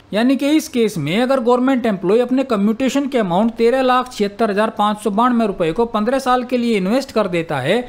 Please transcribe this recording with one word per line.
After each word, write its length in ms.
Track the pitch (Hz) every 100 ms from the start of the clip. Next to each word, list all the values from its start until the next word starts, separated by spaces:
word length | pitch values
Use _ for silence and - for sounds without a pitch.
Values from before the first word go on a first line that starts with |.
| -
यानी 240 | 196 240 277
कि 140 | 277
इस 180 | 311 302
केस 300 | 247 220 -
में 220 | 143 190
अगर 200 | 254 269
गवर्नमेंट 460 | 233 247 254 262 226
एम्प्लॉय 340 | 190 180 220
अपने 240 | 240 262
कम्यूटेशन 640 | 269 220 202 220 262 269 285
के 120 | 262
अमाउंट 340 | 202 170 233
तेरह 300 | 233 233 262
लाख 300 | 262 254 254
छिहत्तर 380 | - 202 202 226
हजार 200 | 196 214
पाँच 300 | 214 208 208
सौ 100 | 226
बानवे 360 | 196 247 233 220
रुपए 260 | 185 165
को 120 | 226 233
पन्द्रह 320 | 220 208 262
साल 260 | 262 254
के 120 | 240 247
लिए 200 | 233 214
इन्वेस्ट 360 | 185 247 269
कर 160 | 226 196
देता 300 | 175 165 147
है, 220 | 131 220